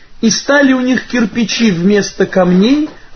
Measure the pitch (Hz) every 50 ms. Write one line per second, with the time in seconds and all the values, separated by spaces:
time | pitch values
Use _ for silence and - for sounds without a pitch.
0 | - - - - - 226 - - - - 277 294 285 262 262 254 254 254 254 -
1 | - - - 247 226 190 - 240 226 196 - - 233 220 180 165 175 196 208 202
2 | 190 - - - 196 190 - 190 180 180 180 185 196 240 277 302 302 302 - -
3 | - - -